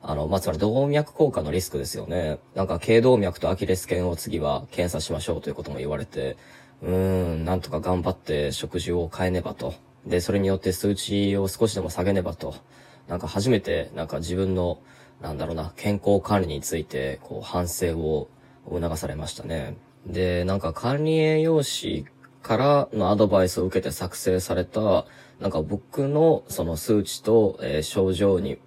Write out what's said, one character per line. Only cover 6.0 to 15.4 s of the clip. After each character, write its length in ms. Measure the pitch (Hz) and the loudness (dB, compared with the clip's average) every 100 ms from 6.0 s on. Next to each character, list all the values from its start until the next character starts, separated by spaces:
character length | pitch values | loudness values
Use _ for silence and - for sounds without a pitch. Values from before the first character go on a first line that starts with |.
| - | -6
て、 300 | - 65 65 - - - - | -6 -6 -8 -16 -20 -20 -10
う 60 | 92 | -2
ー 480 | 92 95 92 87 80 | 0 2 2 0 -2
ん、 100 | 82 | -2
な 100 | 92 | -2
ん 60 | |
と 80 | - | -2
か 100 | 76 | -4
頑 220 | 90 90 | 0 0
張 80 | 87 | 0
っ 80 | 90 | -4
て 340 | - 76 73 | -4 -2 -2
食 280 | - - 90 | -4 -6 -6
事 120 | 85 | -2
を 180 | 87 82 - | -2 -2 -2
変 120 | 92 | 0
え 20 | |
ね 120 | 90 | 0
ば 120 | 82 | -4
と。 220 | - 82 - - _ - | -8 -8 -10 -18 _ -2
で、 120 | 90 | -2
そ 140 | - | 2
れ 60 | 98 | 0
に 80 | 95 | 2
よ 80 | 95 | 0
っ 40 | |
て 140 | 95 | 0
数 200 | 90 101 98 | 0 0 0
値 420 | - 101 101 98 | 0 0 2 2
を 100 | 95 | 0
少 200 | - 113 | 0 0
し 80 | 101 | 0
で 40 | |
も 100 | 90 | -6
下 140 | - | -2
げ 80 | 90 | 0
ね 100 | 98 | 0
ば 120 | 90 | -2
と。 220 | 85 113 - - - - - - | -6 -10 -12 -20 -20 -20 -20 -10
な 80 | 87 | -8
ん 40 | |
か 80 | 80 | -4
初 220 | 98 110 | -2 2
め 100 | 113 | 2
て、 300 | 98 85 80 - | 2 -2 -2 -8
な 100 | 80 | -6
ん 20 | |
か 100 | 71 | -6
自 180 | 82 92 | -4 -2
分 200 | 95 92 | 0 0
の、 240 | 87 90 - - - - | 0 -4 -12 -20 -20 -14
な 100 | 80 | -10
ん 60 | |
だ 80 | 76 | -6